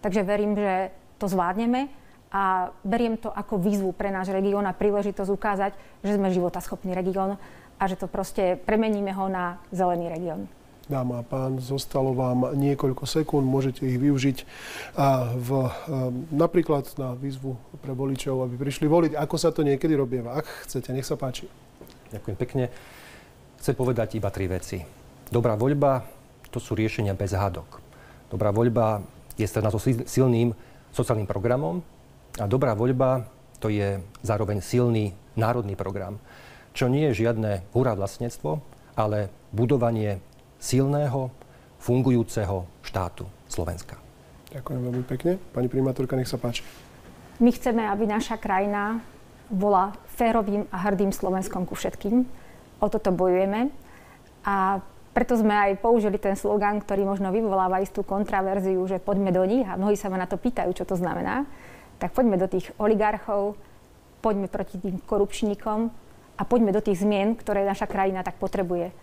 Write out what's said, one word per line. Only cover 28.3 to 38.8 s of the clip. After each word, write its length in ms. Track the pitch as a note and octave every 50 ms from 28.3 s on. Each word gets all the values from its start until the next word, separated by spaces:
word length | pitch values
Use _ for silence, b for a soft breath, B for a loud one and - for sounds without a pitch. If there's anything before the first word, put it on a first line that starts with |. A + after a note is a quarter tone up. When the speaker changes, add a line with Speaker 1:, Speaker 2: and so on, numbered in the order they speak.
Speaker 3:
Dobrá 180 | - F#2+ A2 G#2
voľba 540 | G2+ A2 A#2 B2 A2 A#2+ A2+ A2 G#2+ G#2 F#2 - - - - - -
je 100 | - A2
stredná 240 | F#2+ - A2 G#2 G#2+
so 140 | - G#2+
sil-, 240 | - C3 B2 A2+ - -
silným 460 | - B2 C3 C3 A#2+ A2+ A#2+ A#2+ G#2+ B B B B B B B -
sociálnym 320 | - B2 - A#2+ G#2+ G#2 -
programom 560 | G2+ G2+ F#2 A#2 B2 C3 D3+ D#3+ F3 F3+ - - - - - - - - - - - -
a 100 | G#2+ G2+
dobrá 240 | A2+ C3 - B2+
voľba, 560 | A2 G2+ A#2 B2+ C3+ B2+ C3+ B2+ C3 C3 A2 - - - - - - -
to 80 | -
je 320 | A2 G#2 G#2 G2+ G2 G2 G2 F#2 - - -
zároveň 400 | - G2 G#2+ G#2 A2 F#2+ G#2 G2+
silný 480 | F#2 - - B2 B2 A#2+ A#2 A2 G#2+ G2+ F#2 - - - -
národný 400 | A2+ A2+ A2 B2 B2 G#2+ G2+ F#2+
program, 420 | - F#2+ F#2 F#2+ G2 F#2+ F#2 G#2 G#2+ B B B B B B B B B B
čo 160 | - - C#3 B2
nie 220 | C3 C#3+ D#3 D3
je 160 | A#2 F#2+ A2+
žiadne 400 | A#2 A#2+ A2 A2 G#2+ G2+ F#2 F2+ - -
hurá 180 | A#2+ C3 B2+
vlastníctvo, 680 | A2 F#2+ G2 G2 - - A#2+ A#2+ - - - D3+ D#3 D3+ - - B B